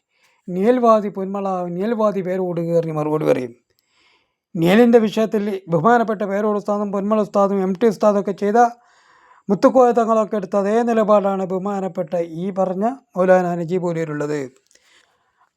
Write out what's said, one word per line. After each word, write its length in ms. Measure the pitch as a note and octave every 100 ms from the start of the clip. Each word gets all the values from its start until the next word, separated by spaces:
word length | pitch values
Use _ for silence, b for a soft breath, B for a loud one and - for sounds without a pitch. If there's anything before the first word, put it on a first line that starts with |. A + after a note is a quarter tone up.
| _ _ _ _ -
നിയൽവാദി 600 | F3+ G#3+ B3+ A#3 A3 G3+
പൊന്മള, 400 | G3 F#3+ G3+ G3 F#3
നിയൽവാദി 560 | F3 F3 G#3+ A3 G#3+ G3
പേരോട് 400 | F3+ F#3+ F3+ F3
കയറി 300 | E3+ E3+ E3
മറുപടി 340 | D#3 D3+ D3+
പറയും. 280 | D3+ C3 B2 - _ _ _ _ _ _ _ _ _ F3
നിയലിൻ്റെ 420 | E3+ G#3+ A#3+ A#3
വിഷയത്തിൽ 640 | G#3+ A3 A3 A3 G#3 F#3+ -
ബഹുമാനപ്പെട്ട 540 | E3 A3 A#3+ A3+ G#3+
പേരോട് 340 | G3 G3 G#3+ G#3
ഉസ്താദും 360 | G3+ G3+ G#3
പൊന്മള 280 | G3 G3+ A3
ഉസ്താദും 420 | G#3 G3+ G3 G3
എം 100 | F#3
ടി 140 | F#3 A#3
ഉസ്താദൊക്കെ 460 | E3+ G#3+ G3+ G3+
ചെയ്ത 280 | F#3 G3+ A#3 A#3+ - b b b b b b -
മുത്തുക്കോയ 420 | F3+ C4 B3 A#3+
തങ്ങളൊക്കെ 460 | A#3 A3 A3 G3+ G#3+
എടുത്ത 200 | - G#3
അതേ 260 | G3 A3+
നിലപാടാണ് 640 | A#3+ A3 G#3 G#3 G3 G3 F#3
ബഹുമാനപ്പെട്ട 680 | F#3 G3 G3 F#3+ F#3+ E3 F3
ഈ 340 | E3+ D#3+ F#3+
പറഞ്ഞ 340 | F#3+ F#3 F#3 A3+ C4 _ F3+
മൗലാന 380 | F#3 F#3 F3+
നജീബ് 320 | F3 E3 F#3 F3
ഓലിയരുള്ളത്. 540 | E3 D#3 D3 D3 D3+ B2+ - _ _ _ _ _ _ _ _ _